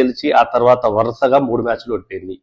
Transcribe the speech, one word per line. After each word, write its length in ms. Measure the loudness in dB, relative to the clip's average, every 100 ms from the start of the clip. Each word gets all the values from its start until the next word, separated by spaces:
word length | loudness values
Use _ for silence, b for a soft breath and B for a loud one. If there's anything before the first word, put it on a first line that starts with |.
గెలిచి 320 | 0 -2 0 2
ఆ 20 | 2
తర్వాత 320 | 2 4 4 2
వరుసగా 540 | 0 -2 0 0 2 0
మూడు 160 | -2 -2
మ్యాచ్లు 260 | -6 -6
ఓడిపోయింది. 420 | -8 -8 -14 -12 -16